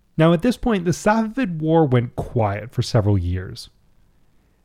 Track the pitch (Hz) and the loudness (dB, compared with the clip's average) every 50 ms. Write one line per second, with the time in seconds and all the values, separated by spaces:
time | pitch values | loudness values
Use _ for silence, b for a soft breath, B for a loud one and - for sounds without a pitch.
0 | _ _ _ 156 156 170 175 160 240 247 - - - 240 214 190 170 180 - - | _ _ _ 2 4 4 4 4 2 0 -2 0 -2 -2 -2 0 0 -2 -4 0
1 | - 214 220 226 220 214 220 269 254 180 170 156 156 156 160 165 160 135 127 120 | 0 0 2 2 0 -2 -2 -4 -4 -4 -4 -4 -2 2 4 4 4 4 2 2
2 | 117 123 - - - - - 120 107 101 101 104 104 123 - 123 110 - - 113 | 0 0 -8 -10 -10 -4 -2 -2 -2 -2 -2 -6 -10 -8 -6 -6 -4 0 0 2
3 | 98 104 101 95 87 87 90 92 92 107 113 - - - _ _ _ _ _ _ | 2 4 2 2 0 -2 -4 -4 -6 -10 -14 -16 -18 -20 _ _ _ _ _ _
4 | _ _ _ _ _ _ _ _ _ _ _ _ | _ _ _ _ _ _ _ _ _ _ _ _